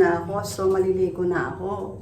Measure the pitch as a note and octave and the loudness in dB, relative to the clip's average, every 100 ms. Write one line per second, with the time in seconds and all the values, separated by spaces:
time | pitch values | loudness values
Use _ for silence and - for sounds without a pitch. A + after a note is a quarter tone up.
0 | F3 E3+ F#3 G3+ - - F#3+ F#3+ F#3+ F#3 | 4 4 -2 -4 -4 0 2 4 2 2
1 | F#3 - F3+ E3 B2+ D#3 F#3 G3+ F#3+ - | 0 0 0 0 -2 -6 -6 -6 -8 -10